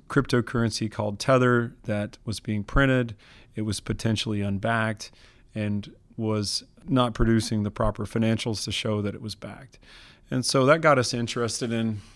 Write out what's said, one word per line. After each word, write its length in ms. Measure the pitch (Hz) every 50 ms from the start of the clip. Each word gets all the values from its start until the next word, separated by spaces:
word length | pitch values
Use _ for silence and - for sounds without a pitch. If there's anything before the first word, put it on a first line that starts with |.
| - -
cryptocurrency 800 | - 139 127 - - 120 113 - - 120 117 113 - - 113 107
called 280 | - - 107 107 101 101
Tether 560 | - - 135 127 127 123 123 120 117 117 - - -
that 340 | - 107 104 104 104 - - -
was 140 | - 107 -
being 240 | - - 107 104 101
printed. 520 | - - 139 139 135 131 127 123 117 104 - - - - - - - -
It 60 | -
was 180 | 110 107 98 -
potentially 580 | - - 117 - - 117 110 104 - 113 107 104
unbacked 720 | 101 101 98 98 98 110 113 113 110 110 110 104 - - - _ - - _ _ _ _ -
and 380 | 110 107 104 104 101 101 - - - _ _ - -
was 460 | 113 110 107 107 104 98 - - - - _ _ - -
not 240 | 139 127 123 120 110
producing 480 | - 120 113 113 113 107 - 113 107
the 100 | 104 104
proper 360 | - - 117 107 104 - 104 98
financials 560 | - 113 113 110 113 107 - 123 107 98 -
to 80 | -
show 320 | 101 - - 113 107 104 101
that 100 | 101 98
it 80 | -
was 140 | - 107 -
backed. 420 | - - 110 101 - - - _ - _ - - - - - - _ _ -
And 120 | - 131 123
so 220 | - - 139 131
that 160 | 131 151 165
got 160 | 160 160 143 131
us 160 | 120 - -
interested 580 | 120 117 113 - 123 120 113 - - 139 120
in 300 | 117 113 113 113 110 104 - - -